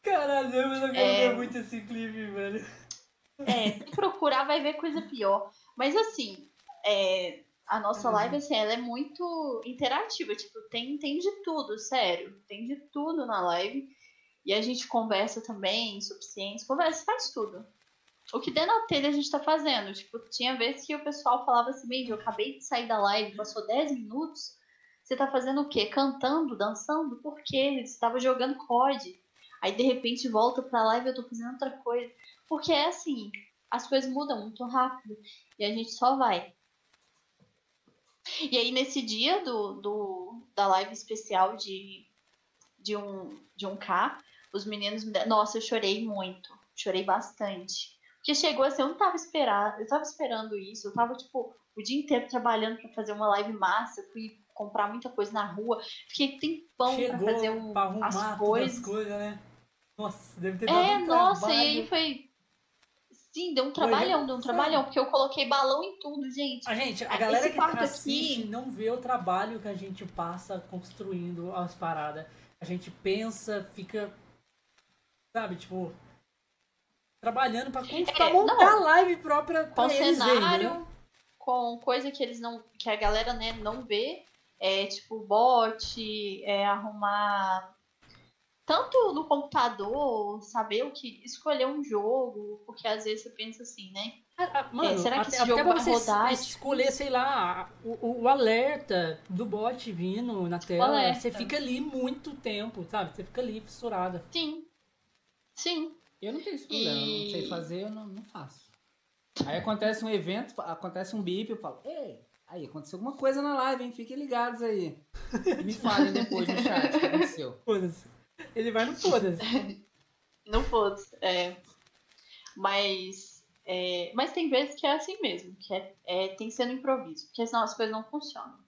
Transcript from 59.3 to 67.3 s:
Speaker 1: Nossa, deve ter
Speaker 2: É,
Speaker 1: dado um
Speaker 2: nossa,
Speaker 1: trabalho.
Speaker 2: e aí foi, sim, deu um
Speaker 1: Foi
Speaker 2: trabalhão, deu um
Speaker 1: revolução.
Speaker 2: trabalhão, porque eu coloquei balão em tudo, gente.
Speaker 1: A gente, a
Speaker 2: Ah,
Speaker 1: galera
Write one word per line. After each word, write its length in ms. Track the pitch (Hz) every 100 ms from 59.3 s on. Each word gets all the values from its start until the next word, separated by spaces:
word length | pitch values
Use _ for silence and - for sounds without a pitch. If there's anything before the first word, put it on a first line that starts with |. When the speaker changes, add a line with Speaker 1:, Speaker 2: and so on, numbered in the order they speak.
| 208 - - _ _ _ -
Speaker 1:
Nossa, 420 | 208 - - -
deve 180 | 185 185
ter 100 | 233
Speaker 2:
É, 40 |
Speaker 1:
dado 280 | 339 370 415
um 20 | 339
Speaker 2:
nossa, 320 | 330 359 403 320
Speaker 1:
trabalho. 120 | 294
Speaker 2:
e 200 | 294 302
aí 80 | -
foi, 420 | 339 320 254 - _ _ _ _ _ _ _ _ - _
sim, 200 | 302 359 269
deu 80 |
um 40 | 269
Speaker 1:
Foi 60 |
Speaker 2:
trabalhão, 520 | - 262 262 - 330 269
deu 80 | 254
um 20 |
Speaker 1:
revolução. 40 | 254
Speaker 2:
trabalhão, 300 | 233 294 311
porque 160 | - 285
eu 80 | 262
coloquei 400 | 277 277 302 254
balão 360 | 277 262 277
em 140 | 381 -
tudo, 320 | 294 294 262
gente. 360 | 254 277 247 -
Speaker 1:
A 60 | 220
gente, 280 | 262 190
a 100 | 226
Speaker 2:
Ah, 40 | 220
Speaker 1:
galera 280 | 220